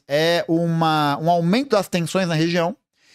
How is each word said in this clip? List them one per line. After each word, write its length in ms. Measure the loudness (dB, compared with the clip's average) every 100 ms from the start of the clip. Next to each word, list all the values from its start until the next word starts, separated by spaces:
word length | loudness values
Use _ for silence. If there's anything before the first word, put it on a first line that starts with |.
| -4
é 380 | 0 2 0 0
uma, 680 | 0 0 0 0 2 0 0
um 140 | 0
aumento 400 | 0 2 0 2
das 180 | 0 0
tensões 400 | -4 -2 -2 0
na 60 |
região. 420 | 0 0 0 -2 -6 _ _ _